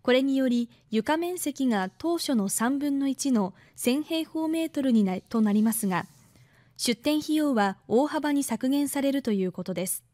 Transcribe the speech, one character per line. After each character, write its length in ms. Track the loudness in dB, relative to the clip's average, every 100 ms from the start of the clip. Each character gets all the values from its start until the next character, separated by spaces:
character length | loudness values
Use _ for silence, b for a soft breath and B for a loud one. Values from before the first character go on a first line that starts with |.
こ 120 | 4
れ 100 | 2
に 140 | 4 2
よ 100 | 2
り、 220 | 2 -2 b b
床 280 | -2 0 0
面 200 | 0 -4
積 300 | -6 -2 0
が 220 | 0 -2 _
当 200 | -2 -2
初 180 | 0 0
の 120 | 0
三 320 | 0 0 0
分 200 | -2 0
の 80 | -2
一 240 | -2 0
の 220 | 0 0 b b -4
千 280 | -2 0
平 240 | -2 -4 -4
方 200 | -4 -2
メ 180 | -2 -2
ー 40 |
ト 120 | -2
ル 100 | 2
に 120 | 4
な-、 160 | 2 -2
と 200 | _ 0
な 100 | 2
り 100 | 2
ま 120 | 2
す 140 | 0 -2
が、 180 | -2 -6 -16 b b b b b -4
出 220 | -2 0
展 200 | 0 -2
費 160 | 0 0
用 200 | 2 2
は 220 | 0 -2 0
大 200 | 2 2
幅 240 | 0 0
に 120 | -2
削 260 | -2 -2 0
減 180 | 0 0
さ 140 | 0
れ 100 | 0
る 100 | 0
と 100 | -2
い 120 | -2 -2
う 60 |
こ 120 | -6
と 100 | -8
で 140 | -6 -6
す。 160 | -8 _